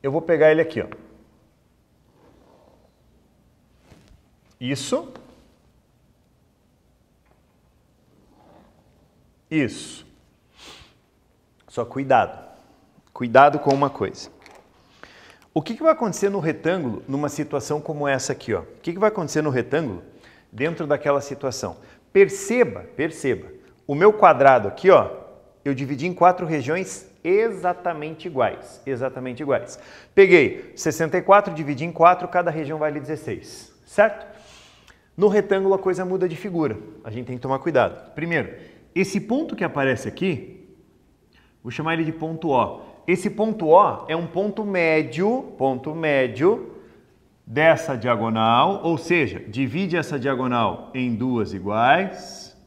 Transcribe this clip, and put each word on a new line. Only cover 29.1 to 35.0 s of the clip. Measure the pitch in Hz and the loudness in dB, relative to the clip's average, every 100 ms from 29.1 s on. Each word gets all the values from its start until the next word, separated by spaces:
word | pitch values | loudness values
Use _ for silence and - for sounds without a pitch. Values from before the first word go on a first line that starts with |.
| 131 127 120 | -6 -10 -8
iguais. | 143 123 - - - - - | -2 -2 -4 -18 -20 -20 -2
Peguei | - 196 175 117 - - - | 6 8 8 6 0 -14 -6
sessenta | 165 143 165 180 | -6 -2 -2 -2
e | |
quatro, | 175 196 202 160 | 6 6 6 -6
dividi | 147 143 165 | -6 -6 -8
em | |
quatro, | 160 165 180 180 | 4 4 4 0
cada | 180 170 | -2 -2
região | 156 147 156 | -4 -6 -4
vale | 151 147 | -4 -4
dezesseis, | 135 156 - 95 - - - _ | -8 -10 -8 -10 -12 -20 -20 _
certo? | _ - 214 208 - - - - - _ _ _ | _ 2 2 2 -16 -20 -20 -20 -20 _ _ _